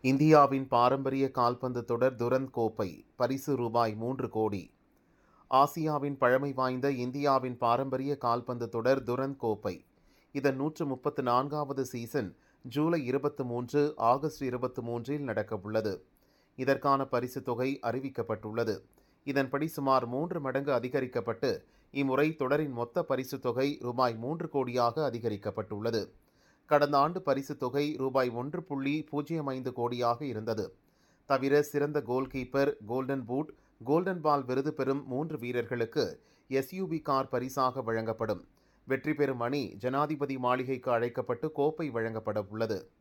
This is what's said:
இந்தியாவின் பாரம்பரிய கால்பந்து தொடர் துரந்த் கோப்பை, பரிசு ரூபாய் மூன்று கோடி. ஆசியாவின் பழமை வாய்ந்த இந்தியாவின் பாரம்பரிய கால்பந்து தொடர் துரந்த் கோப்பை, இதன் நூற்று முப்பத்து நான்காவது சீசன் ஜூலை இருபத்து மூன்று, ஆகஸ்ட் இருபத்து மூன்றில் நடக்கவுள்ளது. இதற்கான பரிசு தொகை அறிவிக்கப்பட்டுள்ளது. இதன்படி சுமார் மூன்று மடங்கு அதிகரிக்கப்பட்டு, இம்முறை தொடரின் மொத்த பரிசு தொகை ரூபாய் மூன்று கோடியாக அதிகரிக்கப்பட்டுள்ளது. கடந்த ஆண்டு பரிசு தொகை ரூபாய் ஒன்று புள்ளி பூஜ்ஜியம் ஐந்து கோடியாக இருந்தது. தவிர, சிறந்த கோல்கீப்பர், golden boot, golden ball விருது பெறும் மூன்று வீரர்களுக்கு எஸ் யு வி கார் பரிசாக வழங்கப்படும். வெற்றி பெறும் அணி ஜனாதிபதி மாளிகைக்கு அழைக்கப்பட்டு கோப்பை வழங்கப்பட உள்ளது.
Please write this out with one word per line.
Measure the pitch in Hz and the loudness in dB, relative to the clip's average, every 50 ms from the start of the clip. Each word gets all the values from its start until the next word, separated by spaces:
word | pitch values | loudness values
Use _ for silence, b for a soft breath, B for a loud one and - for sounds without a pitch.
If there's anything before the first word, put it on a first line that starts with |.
இந்தியாவின் | - 131 135 139 151 156 156 151 143 139 139 135 135 | 4 2 4 6 8 10 10 10 10 8 6 -2 0
பாரம்பரிய | 127 135 120 120 127 135 139 135 135 135 135 135 131 | 2 4 6 6 6 6 4 0 -2 0 2 0 0
கால்பந்து | 131 131 120 120 123 120 - 127 123 123 117 | 2 4 4 4 2 0 -4 -4 -4 -4 -2
தொடர் | - 120 117 123 131 123 | -2 2 2 2 2 2
துரந்த் | 110 120 120 131 131 135 135 | 2 0 2 2 2 0 -2
கோப்பை, | - 120 113 107 - - 107 92 80 - - _ _ | -2 0 0 0 0 -2 -4 -4 -4 -12 -18 _ _
பரிசு | - 123 120 135 135 - 151 139 | -2 0 0 0 -4 -2 -2 -2
ரூபாய் | 117 120 113 110 117 117 113 107 | 0 0 0 2 2 2 2 0
மூன்று | 110 113 123 131 123 123 113 | -4 -4 -4 -4 -4 -4 -2
கோடி. | - 110 110 107 104 95 85 - _ _ _ _ _ b b b b b b b b b b | 0 0 2 2 0 -4 -8 -12 _ _ _ _ _ b b b b b b b b b b
ஆசியாவின் | b 131 131 143 147 - 165 156 156 151 143 135 143 143 | b 4 4 4 4 2 -2 -2 -2 -2 -2 -2 -4 -2
பழமை | 135 135 120 127 131 143 143 131 | 2 4 4 4 4 2 0 -2
வாய்ந்த | 123 131 127 127 127 131 139 | 0 0 0 0 0 0 0
இந்தியாவின் | 139 123 123 127 127 143 143 143 135 131 127 127 123 | 0 0 -4 -4 -4 0 2 4 4 4 2 -2 -4
பாரம்பரிய | 123 123 117 120 143 135 135 131 127 131 143 147 | 0 2 2 2 2 2 -2 -2 -4 -2 -4 -4
கால்பந்து | 139 - 120 117 123 120 - 123 120 117 110 | -2 0 0 0 0 -2 -4 -6 -6 -6 -4
தொடர் | - 117 113 120 135 135 117 | -4 0 4 4 4 4 2
துரந்த் | 110 120 127 135 135 139 | -2 -2 -2 -2 -4 -4
கோப்பை, | - - 113 107 101 - 101 87 - _ _ _ b b b b b b b | -2 -2 -2 -2 -2 -4 -6 -6 -6 _ _ _ b b b b b b b
இதன் | b 143 131 143 135 | b 2 2 2 2
நூற்று | 131 139 156 156 - 165 | 2 -2 -4 -2 -4 -4
முப்பத்து | 139 131 127 - 147 - - 127 | -4 -4 -2 -4 -4 -4 0 0
நான்காவது | 123 120 123 135 147 147 151 147 135 139 139 131 | 4 4 4 2 0 -4 -4 -4 -4 -4 -4 -4
சீசன் | 127 - 120 117 117 - 147 110 87 - b b b b b | -4 -6 -10 -10 -4 -2 -2 -2 -2 -8 b b b b b
ஜூலை | b 120 113 143 151 165 170 160 135 | b -6 -2 0 2 2 2 0 0
இருபத்து | 120 127 139 139 147 - - 131 | 0 -2 0 0 -2 -4 -4 -6
மூன்று, | 123 120 123 123 127 - 147 143 151 147 | -4 -4 -4 -4 0 2 2 2 2 0
ஆகஸ்ட் | - 110 117 127 139 147 151 - - 139 | 2 4 4 4 4 2 -6 -6 -4 -4
இருபத்து | 127 120 123 123 127 127 - | -4 -2 -2 -4 -4 -4 -6
மூன்றில் | 117 117 120 120 117 127 147 147 143 | -6 -4 -6 -6 -4 -4 -4 -4 -4
நடக்கவுள்ளது. | 127 107 107 107 - 113 101 90 107 110 110 107 104 95 - - _ _ b b b b b b b b | -2 -2 -2 -2 -2 -6 -6 -6 -2 -2 0 0 0 -4 -4 -10 _ _ b b b b b b b b
இதற்கான | - 131 135 135 131 - 143 139 135 135 | -2 2 2 2 2 4 2 2 2 2
பரிசு | 135 - 120 120 123 - 131 | 0 0 -2 -2 -2 -6 -8
தொகை | 104 - 120 117 127 135 139 - - | -4 -4 -2 -2 -2 -2 -2 -2 -4
அறிவிக்கப்பட்டுள்ளது. | 117 113 135 135 139 131 - 107 - 110 101 - 107 107 117 117 113 101 - - _ _ b b b b b b | -4 -4 -4 -6 -6 -6 -6 -4 -4 -4 -6 -6 -6 -2 -2 0 0 -2 -4 -8 _ _ b b b b b b
இதன்படி | 139 135 139 135 123 135 139 151 | -2 0 0 0 0 0 -2 -2
சுமார் | 160 - - 139 135 131 131 120 | -2 -4 -2 2 4 4 4 2
மூன்று | 117 123 131 160 175 175 170 | 0 -4 -4 -4 -2 -4 -4
மடங்கு | 139 135 127 139 139 143 | -4 -2 -2 -2 0 2
அதிகரிக்கப்பட்டு, | 135 120 120 123 - 117 127 127 - 123 104 117 110 - - 131 - - - b b b b b | 0 0 0 0 -2 -2 -2 0 -4 -4 -2 -2 -4 -2 -2 -2 -2 -2 -8 b b b b b
இம்முறை | b 139 139 135 131 135 147 160 160 | b -2 0 2 2 2 2 2 2
தொடரின் | - 139 127 143 151 156 143 | -2 0 2 2 0 0 -2
மொத்த | 127 117 117 117 - 180 170 | -2 -4 -4 -2 -2 -4 -2
பரிசு | - 135 127 131 127 - 120 | 0 -2 -2 -2 -6 -8 -4
தொகை | - 123 117 127 135 143 147 - | -2 -2 0 2 0 0 0 -4
ரூபாய் | - 123 117 127 127 123 117 | -6 -4 2 2 2 2 2
மூன்று | 110 117 127 160 165 165 160 - | -2 -6 -6 -4 -4 -6 -2 -2
கோடியாக | 139 131 123 120 123 120 120 117 | -2 -2 0 2 2 2 2 2
அதிகரிக்கப்பட்டுள்ளது. | 160 151 135 117 117 110 113 104 101 - 107 98 - 101 - 107 101 110 117 113 110 92 - _ - _ b b b b b b b b | 0 -2 -2 -2 -2 -4 -4 -4 -2 -6 -6 -6 -6 -8 -6 -8 -4 -2 0 0 -2 -4 -4 _ -20 _ b b b b b b b b
கடந்த | _ 151 147 147 143 147 | _ 4 4 4 4 4
ஆண்டு | 139 143 160 175 185 | 4 4 4 0 -2
பரிசு | - 143 135 139 135 139 147 | 0 0 0 0 -2 -6 -6
தொகை | - 131 123 131 143 147 151 151 | -4 -4 -2 0 0 0 0 -2
ரூபாய் | 135 131 135 123 135 127 123 | -2 -2 0 2 2 2 2
ஒன்று | 113 117 123 147 147 175 160 | -2 -4 -6 -6 -6 -8 -6
புள்ளி | - 143 139 135 139 147 156 151 - | -6 -6 -4 -2 -2 -2 -2 -4 -4
பூஜ்ஜியம் | - 147 143 147 165 160 147 | -6 -6 -4 -4 -4 -4 -4
ஐந்து | 139 131 131 127 127 127 | -4 -6 -4 -6 -6 -4
கோடியாக | 127 120 120 123 120 123 117 120 113 151 | -2 -2 -2 -2 0 2 0 0 0 -4
இருந்தது. | 135 117 107 110 113 113 107 95 85 - _ _ b b b b b b b b | -6 -6 -6 -4 -2 -2 -2 -4 -6 -8 _ _ b b b b b b b b
தவிர, | - 139 131 127 139 143 147 | 0 0 2 4 4 4 4
சிறந்த | 147 147 - 147 143 147 147 151 131 | 4 2 0 0 0 0 0 -4 -2
கோல்கீப்பர், | 117 123 127 135 131 - 135 123 123 - 139 139 143 143 - 110 | 0 -2 -2 -2 -2 -6 -8 -8 -2 0 2 2 2 0 -4 -6
golden | 104 120 131 131 127 139 135 120 | -4 -4 -2 -2 -2 -4 -4 -4
boot, | 107 123 139 156 156 b b b b b _ 117 | -4 -4 -4 -4 -6 b b b b b _ -2
golden | 120 147 170 185 196 185 175 | 0 2 2 2 0 -4 -2
ball | 151 151 147 143 131 | 0 2 2 2 0
விருது | 120 127 131 135 156 151 | 0 -2 0 0 -2 -2
பெறும் | - 135 143 139 143 - | -2 0 0 0 -2 -4
மூன்று | 135 123 131 160 165 156 | -6 -4 -4 -4 -4 -6
வீரர்களுக்கு | 143 120 120 120 123 117 117 127 120 117 113 - 151 120 87 71 b b b b b b | -8 -6 -4 -2 -2 -2 -2 -2 -2 -2 -2 0 -2 -2 -2 -4 b b b b b b
எஸ் | b 131 135 135 - 185 | b -2 -2 -2 -2 -6
யு | 185 190 | -6 -4
வி | 170 160 160 | -4 -4 -4
கார் | - - 139 135 135 | -2 0 0 0 0
பரிசாக | - - 123 123 131 131 147 131 127 123 135 | 0 -2 -4 -4 -4 0 0 0 0 0 -2
வழங்கப்படும். | 117 113 113 113 110 113 110 - 117 107 101 90 - _ _ b b b b b b | -4 -2 -2 -2 -2 -2 -2 -2 -2 -2 -2 -4 -6 _ _ b b b b b b
வெற்றி | - 135 131 - 151 151 | -2 -2 -2 0 -4 0
பெறும் | 143 147 135 135 120 | 0 0 0 0 -2
அணி | 117 120 139 147 123 87 - | -2 -2 -2 -2 -4 -6 -8
ஜனாதிபதி | 98 110 123 135 139 147 147 156 135 143 135 135 | -4 -4 -2 0 0 0 0 0 -4 -2 -4 -4
மாளிகைக்கு | 131 123 123 123 131 131 127 135 123 - 131 | -2 0 0 0 0 0 -2 -4 -4 0 0
அழைக்கப்பட்டு | 120 117 117 120 - - 120 - 123 - - 156 | 2 2 2 0 -2 -4 -2 -2 -4 -2 -2 -6
கோப்பை | - 143 139 151 156 160 165 143 | 0 2 0 0 0 -2 -6 -4
வழங்கப்பட | 117 117 110 113 110 110 107 110 104 107 101 92 | -2 -2 -2 -2 -4 -4 -4 -2 -2 -2 -4 -4
உள்ளது. | 107 110 113 110 107 92 - - _ _ | -2 -2 0 0 -2 -4 -4 -12 _ _